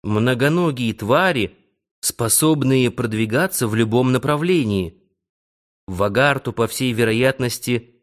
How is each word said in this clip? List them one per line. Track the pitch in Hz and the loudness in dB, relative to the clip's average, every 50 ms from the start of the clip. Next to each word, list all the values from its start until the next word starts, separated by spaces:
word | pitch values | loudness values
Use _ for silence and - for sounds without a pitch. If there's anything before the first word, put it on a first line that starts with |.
| - | -4
Многоногие | 104 104 107 113 123 127 117 131 147 160 175 175 160 139 123 120 113 107 | -2 0 0 2 0 0 0 0 0 0 0 0 -2 -2 -2 -4 -4 -4
твари, | - 101 101 131 160 185 185 165 123 98 90 - _ _ _ _ _ _ _ _ _ | -4 0 0 2 2 2 2 0 0 -2 -4 -6 _ _ _ _ _ _ _ _ _
способные | - - - - 120 110 - - 156 160 160 143 131 131 131 131 127 120 | -8 -8 -4 -4 -2 0 0 2 4 2 2 2 2 2 4 4 2 2
продвигаться | - - 120 113 110 107 113 107 110 139 180 190 - - 127 | 0 -2 -4 -2 0 -2 -2 0 0 0 0 -2 -2 -4 -2
в | 107 107 | 0 0
любом | 113 113 110 110 123 127 127 | 0 0 2 2 2 2 2
направлении. | 127 127 - 151 147 147 160 175 185 170 127 107 101 95 90 82 _ _ _ _ _ _ _ _ _ _ _ _ _ _ _ _ _ _ _ | 0 0 0 -2 -2 0 0 0 0 0 2 0 0 -2 -2 -4 _ _ _ _ _ _ _ _ _ _ _ _ _ _ _ _ _ _ _
В | - 92 90 101 | -10 -2 -2 -2
Агарту, | 104 98 120 135 143 139 131 - 123 110 | 0 2 2 2 2 2 0 -4 -6 -2
по | - 117 | -2 -2
всей | 107 - - 131 127 117 | -2 -2 -2 -2 -2 0
вероятности | 110 120 110 110 117 127 131 135 - 131 120 - - - - 123 117 - _ _ _ | 2 2 2 2 2 2 0 0 0 -4 -4 -4 -6 -4 -2 -4 -4 -4 _ _ _